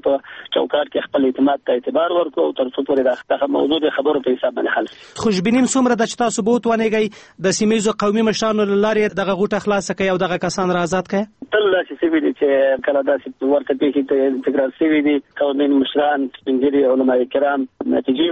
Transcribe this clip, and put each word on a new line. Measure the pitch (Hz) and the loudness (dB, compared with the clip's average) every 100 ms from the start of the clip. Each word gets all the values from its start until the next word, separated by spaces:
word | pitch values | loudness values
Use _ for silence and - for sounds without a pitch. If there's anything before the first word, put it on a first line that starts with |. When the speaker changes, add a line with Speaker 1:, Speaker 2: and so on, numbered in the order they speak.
| - | 0
Speaker 1:
په | 139 - - - | -2 -4 -20 -6
چوکاټ | 139 135 147 143 | -2 0 -2 -2
کې | - - | -4 -2
خپل | 143 | 0
اعتماد | 131 131 139 139 - | 0 2 2 0 0
ته | |
اعتبار | 123 - 143 170 175 | -2 0 0 0 0
ورکړو | 160 165 151 | -2 0 -2
او | |
تر | 135 127 | 0 -4
څو | 143 139 | -4 -2
پورې | 135 127 | 0 2
دا، | 123 - | -2 -4
دغه | 135 139 139 | -2 0 0
موضوع | 143 160 147 | 0 0 0
د | - | 0
خبرو | 143 147 | 0 0
په | 131 127 | -2 -2
حساب | 127 | -2
باندې | 123 - - | -2 -4 -2
حل | - | -6
شي. | - - - | -10 -20 -6
Speaker 2:
خوشبیني | 226 185 190 247 | -2 0 0 2
م | 247 | 2
څومره | 254 247 | 2 0
ده | 220 220 | 0 -2
چې | - | -2
تاسو | 233 - | -2 0
به | 208 240 | 0 0
وتوانیږئ | 233 226 220 220 214 - - - 180 | 0 0 0 0 -2 -6 -20 -4 -2
د | - | 0
سیمه | 214 | 2
ییزو | 226 202 208 | 2 0 0
قومي | 208 220 | 0 2
مشرانو | 220 - 220 214 202 | 0 0 -2 0 0
له | 202 | 2
لارې | 214 214 208 180 | 2 2 0 -2
دغه | 190 185 | -2 -2
غوټه | 202 202 | -2 -2
خلاصه | 208 202 185 | -2 -2 -2
کړئ | 185 190 | -4 -2
او | 180 | 0
دغه | 180 175 | -2 -2
کسان | 180 202 180 | -4 -2 -2
را | 180 | 0
آزاد | 170 185 185 | 0 -2 -2
کړئ؟ | 196 214 - - | -4 -4 -10 -4
Speaker 1:
تل | 214 208 185 | 0 2 0
داسې | - 139 | -2 -4
شوي | 170 160 | 0 0
دي | 143 131 | -2 0
چې | 143 135 135 131 147 | 0 2 2 0 0
کله | 139 139 | 0 0
داسې | 139 131 - | -2 -4 -6
ورته | 135 143 135 | 0 0 0
پېښې | 131 147 143 135 | 0 0 0 0
ته | 139 135 | 2 2
انتقال | 131 135 131 131 - | 0 -2 0 -2 0
شوي | 160 151 147 | 0 2 2
دي، | 143 - - | 0 -2 -4
قومي | 143 139 143 | -2 2 2
مشران، | 139 131 143 147 143 131 - | 2 2 0 0 0 -4 -6
سپین | - 131 | -4 0
ږیري، | 143 139 131 | 2 2 2
علما | 131 127 127 123 | 4 2 2 0
کرام | 139 143 139 131 - - | 0 0 0 -4 -6 -2
نتیجې | 131 127 127 170 | -2 0 0 2